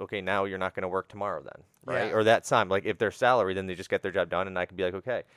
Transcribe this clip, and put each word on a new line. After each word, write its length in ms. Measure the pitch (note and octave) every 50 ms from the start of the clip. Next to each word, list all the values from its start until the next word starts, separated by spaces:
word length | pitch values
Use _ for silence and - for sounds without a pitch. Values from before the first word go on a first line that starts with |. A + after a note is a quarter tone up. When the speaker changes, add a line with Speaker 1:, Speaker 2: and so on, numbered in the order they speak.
Speaker 1:
okay, 200 | G2+ - A2+ G2
now 240 | F#2 F#2 G2+ G2 G2
you're 140 | G2 F#2+ F#2
not 160 | F#2+ F#2 -
gonna 140 | F#2+ F#2 F2+
work 200 | F2+ F#2+ - -
tomorrow 320 | - G2+ G2+ G2+ F2 D2
then, 220 | C#2 - - - - _ _ _ -
right? 240 | - F2 F2+ G#2 A2
Speaker 2:
Yeah. 60 | F2+
Speaker 1:
Or 100 | A2 G#2+
that 200 | A2 A2+ F2+ -
time, 240 | - C#3 A#2 G#2 F#2
like 160 | F#2+ G2+ -
if 140 | A2 G2 -
they're 140 | A#2 G2
salary, 420 | - - B2+ B2 B2+ A#2+ G2 F#2+ F#2
then 120 | F#2+ F#2+
they 100 | F#2 F2+
just 140 | E2+ F#2+ -
get 120 | G2+ F#2+
their 100 | - G2
job 160 | F2 G2 F2 E2
done, 200 | F2 F2 F#2+ F#2+
and 100 | F#2 F2+
I 80 | F2+
can 100 | - F#2
be 60 | F#2
like, 120 | F#2 F2+ F#2
okay. 280 | F#2+ - B2+ A#2 A#2+ - _ _